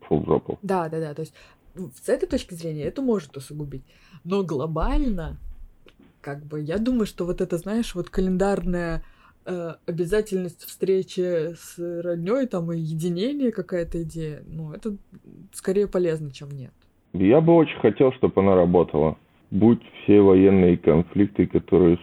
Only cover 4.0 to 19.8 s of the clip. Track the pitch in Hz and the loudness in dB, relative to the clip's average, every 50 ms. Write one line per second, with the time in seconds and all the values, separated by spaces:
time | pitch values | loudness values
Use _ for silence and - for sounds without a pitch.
4 | _ _ - 160 - 170 190 202 196 160 170 131 143 165 160 156 170 226 269 311 | _ _ -20 -20 -10 -6 -4 -4 -4 -4 -4 -6 -6 -6 -4 -4 -2 -2 0 0
5 | 294 254 208 180 160 147 147 - - - - - - - _ _ _ _ _ _ | 0 -2 -2 -4 -6 -10 -12 -14 -14 -16 -16 -16 -18 -20 _ _ _ _ _ _
6 | _ _ _ _ - 147 143 147 151 147 151 156 151 147 165 208 226 247 254 240 | _ _ _ _ -14 -12 -12 -12 -12 -12 -12 -10 -8 -6 -6 -4 -2 -2 -2 -2
7 | 214 190 - - 185 170 180 - 185 175 175 165 - 190 214 233 233 - - 175 | -2 -4 -6 -6 -6 -6 -4 -4 -4 -4 -4 -6 -6 -4 -4 -4 -4 -4 -6 -8
8 | 175 - - - 185 185 185 180 196 202 202 190 175 180 175 175 175 170 165 160 | -10 -6 -4 -2 -2 0 0 0 0 0 0 -2 -2 -4 -4 -4 -4 -4 -6 -6
9 | - - _ _ _ _ _ _ _ - 185 175 170 165 156 - _ - 175 160 | -8 -12 _ _ _ _ _ _ _ -10 -10 -8 -8 -10 -12 -12 _ -8 -6 -4
10 | 180 165 202 214 214 214 190 185 180 175 160 _ - - - - - 180 190 190 | -4 -2 -2 -2 -2 -2 -4 -6 -6 -6 -10 _ -20 -20 -12 -6 -2 0 0 0
11 | 185 - - - 180 180 175 165 156 165 170 160 - - - - 170 175 175 170 | -2 -4 -6 -6 -4 -2 -2 -2 -2 -4 -8 -12 -18 -20 -14 -12 -10 -10 -8 -8
12 | 170 175 175 170 165 180 226 277 269 233 - 185 170 170 170 165 165 156 160 156 | -6 -6 -6 -4 -4 -2 -2 -2 -2 -2 -4 -6 -6 -4 -4 -4 -6 -6 -6 -4
13 | 160 180 175 170 196 262 294 294 269 240 214 - 170 - - 175 170 170 - 170 | -4 -4 -4 -4 -4 -4 -4 -2 -2 -2 -4 -4 -6 -6 -6 -6 -6 -6 -6 -8
14 | 165 156 156 165 160 151 147 - - - - 160 160 151 151 208 - 226 202 202 | -8 -8 -8 -10 -10 -10 -10 -12 -16 -16 -14 -12 -12 -12 -12 -12 -10 -10 -10 -10
15 | - _ - - _ - - - - 196 - - - - 190 202 208 190 - 190 | -14 _ -20 -20 _ -20 -20 -20 -20 -20 -20 -10 -6 -4 -2 0 -2 0 -2 -2
16 | 180 170 160 156 156 143 131 - 151 143 143 139 127 85 - _ _ _ _ _ | -2 -2 -2 -4 -6 -10 -12 -14 -16 -16 -14 -14 -16 -16 -20 _ _ _ _ _
17 | _ _ - 87 95 95 120 156 165 165 170 170 156 - - - - 147 - - | _ _ -4 0 4 6 6 6 6 6 6 6 4 2 0 0 2 2 4 4
18 | 143 131 127 - - 95 - - 95 98 95 92 87 87 90 90 82 - - 76 | 2 2 2 2 0 0 2 2 4 4 6 6 4 4 4 4 2 2 2 0
19 | 76 78 78 - _ _ _ _ _ _ - 98 101 117 120 117 | 0 0 0 -4 _ _ _ _ _ _ 0 4 4 6 4 4